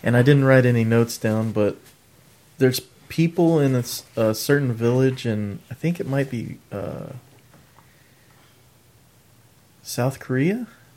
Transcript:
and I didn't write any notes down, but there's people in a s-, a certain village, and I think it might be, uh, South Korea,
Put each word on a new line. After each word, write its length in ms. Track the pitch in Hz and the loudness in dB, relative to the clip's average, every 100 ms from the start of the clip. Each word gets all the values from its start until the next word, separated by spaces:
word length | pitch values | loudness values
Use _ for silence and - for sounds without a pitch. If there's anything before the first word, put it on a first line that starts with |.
and 120 | 117 120 | 2 4
I 60 | |
didn't 220 | 123 143 | 6 6
write 220 | 135 135 123 | 6 6 4
any 180 | 120 | 2
notes 340 | 113 117 117 - | 2 2 2 -2
down, 360 | 113 110 110 | -2 -2 -2
but 240 | 107 101 - - _ _ _ _ _ _ - | 0 -2 -2 -18 _ _ _ _ _ _ 0
there's 220 | 131 127 - _ - | 0 0 -8 _ -10
people 500 | - 165 170 165 165 | -2 0 2 2 4
in 140 | 139 | 2
a 60 | 127 | 0
s-, 240 | 120 - - - | -4 -10 -10 -2
a 200 | 110 107 | -2 -2
certain 380 | - 143 135 | 0 0 0
village, 520 | 113 117 123 131 127 120 | 0 0 2 0 0 -4
and 340 | 107 104 95 - | -4 -6 -10 -14
I 20 | |
think 260 | - 160 170 | -6 -6 -4
it 80 | - | -4
might 220 | 135 139 | -4 -4
be, 300 | 123 110 - _ | -6 -10 -14 _
uh, 420 | 101 85 73 - 123 - - _ - _ - _ _ _ _ _ _ _ _ _ _ _ _ _ _ _ _ _ _ _ _ | -10 -10 -10 -12 -16 -20 -20 _ -20 _ -20 _ _ _ _ _ _ _ _ _ _ _ _ _ _ _ _ _ _ _ _
South 380 | - - 123 135 | -12 -4 -4 -4
Korea, 480 | - 127 151 220 240 - _ | -6 -2 0 -2 -8 -16 _